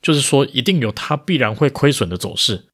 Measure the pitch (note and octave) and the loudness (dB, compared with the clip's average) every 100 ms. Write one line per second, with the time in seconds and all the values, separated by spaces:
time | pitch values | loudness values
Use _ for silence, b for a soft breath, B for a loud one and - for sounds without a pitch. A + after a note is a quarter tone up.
0 | - D3 C3+ C#3 C3+ B2+ B2+ F#3 A2+ - | 2 0 2 2 2 0 0 0 -2 -6
1 | - D3 - D#3+ A2 A2 C#3+ - C#3+ C3+ | -4 -4 -2 0 0 2 0 2 0 2
2 | F2+ F2+ - D#2+ - G#2+ _ | -2 -4 -6 -2 -2 -2 _